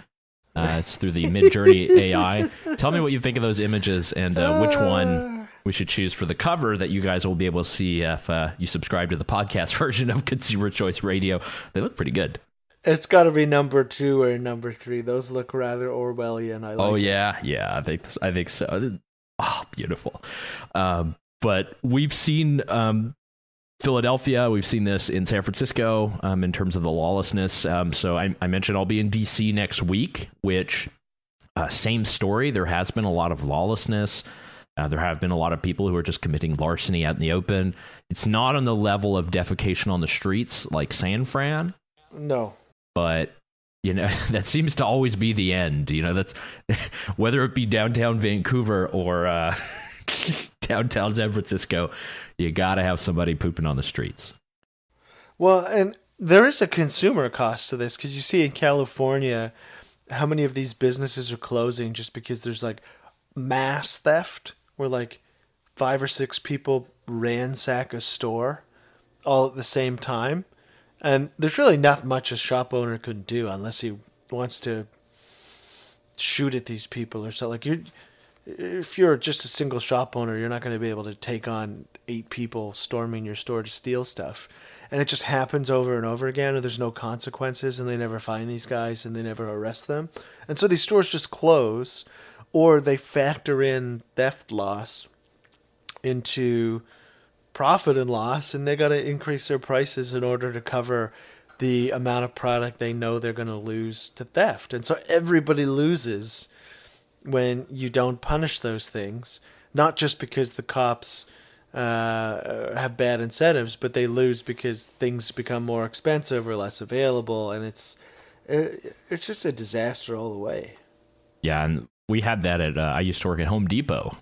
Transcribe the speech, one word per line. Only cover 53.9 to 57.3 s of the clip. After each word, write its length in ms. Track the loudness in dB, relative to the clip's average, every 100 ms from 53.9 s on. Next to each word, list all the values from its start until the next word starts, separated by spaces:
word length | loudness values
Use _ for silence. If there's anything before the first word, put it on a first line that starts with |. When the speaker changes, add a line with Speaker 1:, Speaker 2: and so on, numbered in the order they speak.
| -4 -6 -8 -16 -16 _ _ _ _ _ _ _ -20 -14 4
Speaker 2:
Well, 280 | 6 6
and 320 | 4 2 2 -2 _ -4
there 260 | 8 10
is 160 | 10 6
a 60 | 2
consumer 640 | 2 2 4 4 4
cost 400 | 0